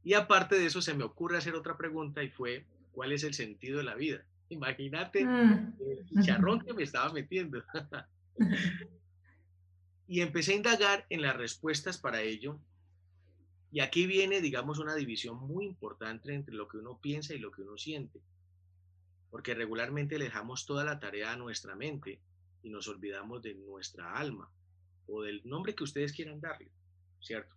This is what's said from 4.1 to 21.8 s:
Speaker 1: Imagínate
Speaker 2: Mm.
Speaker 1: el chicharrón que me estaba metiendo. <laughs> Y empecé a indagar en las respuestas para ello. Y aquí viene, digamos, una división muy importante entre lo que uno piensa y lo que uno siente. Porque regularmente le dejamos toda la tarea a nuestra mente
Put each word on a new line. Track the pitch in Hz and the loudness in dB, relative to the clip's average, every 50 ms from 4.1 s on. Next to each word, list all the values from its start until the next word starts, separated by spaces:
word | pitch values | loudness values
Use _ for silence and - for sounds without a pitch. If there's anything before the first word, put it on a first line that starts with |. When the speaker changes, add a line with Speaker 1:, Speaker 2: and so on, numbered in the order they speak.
| 123 95 - _ _ _ _ _ | -2 -4 -8 _ _ _ _ _
Speaker 1:
Imagínate | 175 156 127 131 127 - 139 135 143 165 185 - - 196 262 | -8 -6 -4 -4 -4 -4 -6 -6 -4 -6 -6 0 2 2 4
Speaker 2:
Mm. | 247 247 247 240 220 208 185 - - - - | 4 6 10 10 10 10 8 4 -4 -6 -6
Speaker 1:
el | - - - - - | -4 -4 -4 -6 -8
chicharrón | - - 202 196 175 - - 185 185 226 226 | 2 6 6 6 8 6 6 6 6 4 2
que | - - 247 | 0 -4 -4
me | 208 | -4
estaba | 147 139 - 123 131 156 | -4 -2 0 0 0 0
metiendo. | 165 147 139 147 180 185 180 156 135 117 - - | 0 -4 -6 -2 -2 -2 -2 -2 -6 -8 -10 -6
<laughs> | - 160 147 - - 127 - _ _ _ _ _ _ - 220 175 - - - 175 - - - - - - _ _ _ _ _ _ _ _ _ _ _ _ _ _ _ _ _ _ _ _ _ | -8 -8 -8 -6 -10 -10 -10 _ _ _ _ _ _ 2 4 4 4 4 2 0 0 -2 -10 -12 -16 -20 _ _ _ _ _ _ _ _ _ _ _ _ _ _ _ _ _ _ _ _ _
Y | - 180 175 | -2 0 2
empecé | 175 160 143 175 151 185 | 2 2 2 0 4 4
a | 196 | 4
indagar | 208 208 240 233 196 208 202 202 196 - - | 4 6 4 6 6 6 4 4 4 0 -4
en | - 165 | -2 0
las | 147 139 127 | 2 2 2
respuestas | 123 120 113 - - - 156 151 147 - 185 175 - | 0 -2 -4 -6 -2 0 0 0 0 -2 -4 -6 -2
para | - 131 113 113 | -2 -2 0 0
ello. | 110 110 110 107 113 139 151 151 - _ _ _ _ _ _ _ _ _ _ _ _ - _ _ - _ _ _ _ _ | 0 -2 -2 -4 -6 -8 -8 -8 -14 _ _ _ _ _ _ _ _ _ _ _ _ -20 _ _ -20 _ _ _ _ _
Y | 147 143 | 0 0
aquí | 135 131 - 170 180 | 0 4 4 4 4
viene, | 185 190 190 196 190 196 196 | 6 6 6 6 6 4 2
digamos, | 170 147 139 123 127 143 151 151 | 2 2 0 0 -2 -2 -2 -2
una | 156 151 156 | -2 0 0
división | 156 139 120 113 104 - 120 117 123 | 0 0 -2 -2 -4 -4 -6 -8 -8
muy | 131 135 156 185 208 | -6 -4 -4 -4 -4
importante | 202 185 - - 107 104 - 110 110 113 113 - 139 143 | -6 -8 -8 -10 -10 -10 -8 -8 -8 -8 -8 -8 -6 -6
entre | 143 139 - 110 | -6 -6 -8 -8
lo | 107 104 104 | -10 -10 -8
que | - 107 | -10 -12
uno | 110 123 127 117 | -10 -12 -14 -8
piensa | - 143 147 151 147 147 160 | -6 -4 -4 -4 -6 -8 -8
y | 127 | -8
lo | 110 101 | -10 -10
que | - - | -12 -12
uno | 98 98 104 104 | -14 -14 -12 -12
siente. | - 156 156 147 127 107 _ - _ _ _ _ _ _ _ _ _ _ _ _ _ _ _ _ _ _ _ _ _ _ | -10 -8 -8 -8 -8 -10 _ -20 _ _ _ _ _ _ _ _ _ _ _ _ _ _ _ _ _ _ _ _ _ _
Porque | 113 110 - 123 120 | -14 -10 -4 -4 -4
regularmente | 113 117 107 113 113 120 127 143 147 147 143 156 151 | -2 -2 -4 -2 -4 -2 -2 -2 -2 -2 -2 -2 -4
le | 139 | -4
dejamos | 120 107 107 107 120 127 131 - | -4 -4 -6 -8 -6 -8 -10 -6
toda | - 143 143 147 | -4 -2 -2 -2
la | 151 147 147 | -2 -4 -4
tarea | 110 101 98 104 107 113 | -6 -8 -6 -4 -4 -4
a | 117 | -6
nuestra | 123 123 117 107 - - 98 95 | -6 -8 -8 -8 -8 -8 -10 -10
mente | 98 | -8